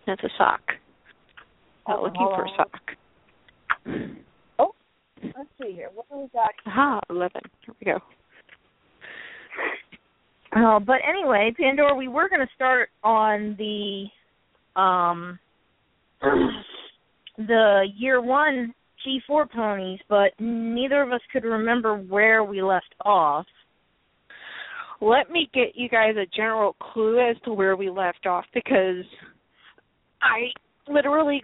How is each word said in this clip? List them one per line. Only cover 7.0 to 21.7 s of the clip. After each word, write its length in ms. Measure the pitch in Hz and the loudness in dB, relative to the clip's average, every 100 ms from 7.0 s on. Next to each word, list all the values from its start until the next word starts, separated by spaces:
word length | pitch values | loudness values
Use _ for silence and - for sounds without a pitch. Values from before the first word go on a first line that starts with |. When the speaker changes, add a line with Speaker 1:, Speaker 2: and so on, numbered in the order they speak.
| - | -6
Speaker 1:
eleven. 300 | 175 180 - - _ | -6 -6 -6 -16 _
Here 120 | - - | -20 -8
we 60 | 190 | -4
go. 140 | 185 - _ _ _ _ _ _ _ _ _ - - - - - - - - - - _ _ _ _ - 214 | -4 -6 _ _ _ _ _ _ _ _ _ -20 -20 -20 -20 -16 -10 -8 -8 -16 -20 _ _ _ _ -2 4
Speaker 3:
Oh, 240 | 226 214 | 6 4
but 180 | 208 262 294 | 2 0 0
anyway, 460 | 381 302 208 220 240 | -2 0 2 0 0
Pandora, 380 | 269 277 285 269 | 0 2 2 2
we 120 | 262 | -2
were 200 | 269 381 | -2 0
gonna 220 | 359 262 - | 0 -2 -2
start 340 | 262 254 - _ | 0 2 0 _
on 520 | 220 220 214 208 214 202 | 2 4 2 0 -4 -6
the, 460 | 214 208 202 196 202 _ _ _ _ _ _ 185 | -6 -6 -6 -8 -12 _ _ _ _ _ _ 2
um, 580 | 190 180 175 170 175 180 _ _ _ _ _ _ _ - | 2 4 0 -2 -8 -14 _ _ _ _ _ _ _ -4
<clears throat> 1160 | 139 - 135 - - - - _ _ _ - - | 0 2 0 -2 -16 -20 -20 _ _ _ -20 -8
the 480 | 214 226 214 202 196 202 | 2 4 6 6 2 -2
year 240 | 254 254 | 0 0
one 540 | 240 269 302 262 233 - _ - | 2 2 2 0 -6 -10 _ -14
G 160 | 269 269 - | -8 -6 0
four 180 | 302 277 | 0 0
ponies, 540 | 226 214 196 185 190 - | -2 -2 -2 -6 -8 0
but 220 | 208 202 - | 4 4 2
neither 640 | 226 233 226 233 262 277 | -6 -4 -4 -2 0 0
of 80 | 247 | 0
us 100 | 240 - | -2 -4
could 120 | 262 | -4
remember 520 | 226 220 226 | -2 -2 0